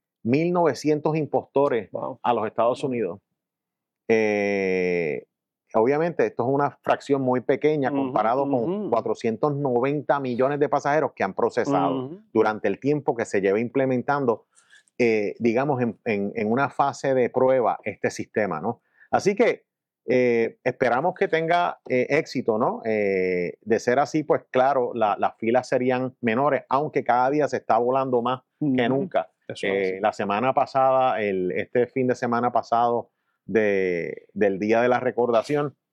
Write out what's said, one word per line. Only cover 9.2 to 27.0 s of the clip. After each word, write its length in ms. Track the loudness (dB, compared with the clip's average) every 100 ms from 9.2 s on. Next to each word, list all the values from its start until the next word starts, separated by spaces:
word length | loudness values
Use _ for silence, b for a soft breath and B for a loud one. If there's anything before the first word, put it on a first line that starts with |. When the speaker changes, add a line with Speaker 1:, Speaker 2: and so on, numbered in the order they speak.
| -4 -2 -2 -2
Speaker 1:
noventa 640 | -2 0 0 -2 -2 -2
millones 400 | -2 0 0 0
de 80 | 0
pasajeros 440 | 0 0 0 0 -2
que 80 |
han 80 | -4
procesado 720 | 0 -2 0 0 0 0 -2 -8
Speaker 2:
Ujú. 120 | -12 _
Speaker 1:
durante 340 | 2 2 0 -2
el 100 | -2
tiempo 380 | 0 0 -2 -4
que 80 |
se 160 | -2 0
lleva 180 | 2 0
implementando, 840 | 0 -2 0 0 -2 0 0 -2 _ b b b b 0
eh, 360 | 2 2 -2 -2
digamos, 420 | 0 0 0 -2
en, 180 | -2 -4
en, 280 | -4 -4 -4
en 180 | -4 -2
una 160 | 0 -2
fase 460 | 0 -2 0 0
de 160 | 2 2
prueba 480 | 2 2 2 0 -2
este 260 | -6 -6 -6
sistema, 500 | -6 -6 -4 -4 -4
¿no? 220 | -6 -8 b b b
Así 240 | -2 0
que, 320 | 2 2 0 _ _ _ _ -2
eh, 480 | 0 2 2 -2 -4
esperamos 480 | -6 -2 0 0 -2
que 140 | -2 -2
tenga, 520 | 0 0 0 0 -4 -4
eh, 200 | -2 0
éxito, 480 | 0 -2 -4 -2 0
¿no? 240 | 0 -4 -4
Eh, 720 | -2 0 0 0 0 -4 -6
de 180 | -2 0
ser 200 | 2 2
así, 240 | 2 -2
pues 200 | 0 -2 0
claro, 420 | 2 2 2 0
la, 220 | 0 0 0
las 180 | -2 -2
filas 320 | 0 0 0
serían 480 | 0 0 0 -2 -4
menores, 420 | -2 0 2 0 0
aunque 340 | -2 0 -2